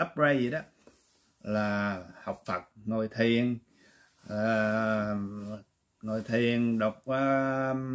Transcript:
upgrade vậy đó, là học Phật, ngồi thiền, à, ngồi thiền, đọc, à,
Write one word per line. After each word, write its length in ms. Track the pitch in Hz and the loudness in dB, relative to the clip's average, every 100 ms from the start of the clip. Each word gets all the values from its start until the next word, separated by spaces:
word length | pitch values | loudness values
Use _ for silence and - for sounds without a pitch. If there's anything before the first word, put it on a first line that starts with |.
upgrade 320 | 165 - 147 | -6 2 4
vậy 160 | 143 123 | 4 2
đó, 100 | 151 - _ - _ _ _ _ _ | -2 -8 _ -20 _ _ _ _ _
là 560 | 101 107 104 104 101 95 87 - | -2 0 0 0 -2 -4 -10 -14
học 200 | - 98 - | -10 -10 -6
Phật, 160 | 92 - - | -8 -8 -14
ngồi 240 | 107 113 110 | -6 -4 -4
thiền, 500 | 110 117 117 123 120 - _ _ _ _ _ - | 2 4 4 2 -2 -8 _ _ _ _ _ -8
à, 840 | 107 110 110 107 110 110 107 104 104 101 104 101 107 - _ _ _ | -2 0 2 2 2 0 0 -2 -4 -6 -8 -10 -12 -14 _ _ _
ngồi 200 | 110 110 | -6 -6
thiền, 560 | 104 113 120 120 120 113 | 0 2 2 4 2 2
đọc, 240 | 110 107 - | 0 -2 -4
à, 680 | 131 135 135 135 131 131 131 131 | 0 2 2 2 0 -2 -2 -4